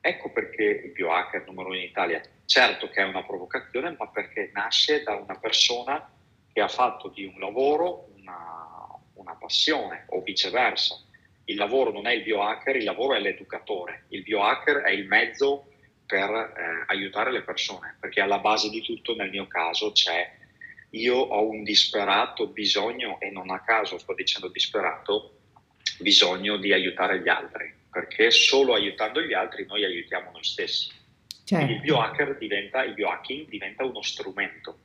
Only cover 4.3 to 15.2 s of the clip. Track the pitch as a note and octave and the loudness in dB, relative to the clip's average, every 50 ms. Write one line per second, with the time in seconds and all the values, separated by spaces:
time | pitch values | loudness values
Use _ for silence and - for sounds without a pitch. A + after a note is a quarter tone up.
4.3 | - A2 G2 - - G2+ G#2 G#2 - - - - - - - - G#2 G2+ - - | -6 -8 -8 -6 -4 -6 -4 0 2 2 4 4 4 2 2 -2 -4 -4 -4 -8
5.3 | F#2+ - - A2+ - - - - B2 A#2+ A#2+ B2 C#3 D3+ - - _ _ _ _ | -12 -6 -4 0 4 4 4 4 4 0 -2 -2 -4 -4 -4 -10 _ _ _ _
6.3 | _ _ _ _ _ A2+ G#2 - - - B2+ A#2+ - - - - - - G2 G2 | _ _ _ _ _ 2 2 2 4 4 2 2 2 -2 -12 -12 -12 -10 -12 -12
7.3 | - F#2+ F#2+ F#2+ G#2 B2 C3+ C#3+ D3+ D#3 E3+ F3+ F3 - - G#2 G2+ G2 F#2+ F#2 | -12 -8 -8 -6 0 2 4 4 4 4 2 0 -2 -4 -12 -20 -20 -20 -18 -16
8.3 | F2+ E2+ E2 E2 E2 E2 E2 E2 E2 F2 - - - - _ _ _ - G2 F2 | -16 -14 -14 -12 -12 -14 -14 -16 -16 -18 -18 -16 -18 -18 _ _ _ -20 -16 -16
9.3 | E2 - - F2 - - - D3+ D#3 C3+ A2+ - - - - - - F#2 - G2 | -16 -14 -10 -2 0 2 2 4 2 2 0 -4 -8 -12 -12 -4 -4 -4 -4 -2
10.3 | G2 - - - A#2+ B2 B2+ A2 - - - - - - - _ _ - _ _ | -2 -2 -2 0 2 4 4 4 4 2 0 0 0 -4 -16 _ _ -20 _ _
11.3 | _ _ _ - - G2+ G#2 G2+ A#2+ C3+ C3 A#2 G#2 G#2 G2+ A#2+ B2 A2+ G2 G#2+ | _ _ _ -6 -2 -2 0 2 4 4 4 4 2 -2 0 0 0 0 0 0
12.3 | A2 G2+ G2+ G#2 A2 - - C3 C3+ B2+ A2 G2+ F#2+ - A#2+ C3+ C3 G#2+ G2 G2 | 0 2 2 0 -2 -2 -2 0 0 0 0 0 0 0 2 2 2 2 2 -2
13.3 | F#2 - F#2+ - - - - - A2 F#2 F2 E2+ E2 - _ _ - - F#2+ - | -4 -4 -10 -12 -12 -12 -6 -6 -6 -6 -6 -8 -12 -14 _ _ -12 -10 -4 -2
14.3 | G#2+ G2+ G2+ G#2 C3 - - - C#3+ C#3 - G2+ F#2+ G2 G2+ G2 G#2 A2 | 0 2 4 4 2 4 4 4 4 4 4 2 2 2 0 2 4 4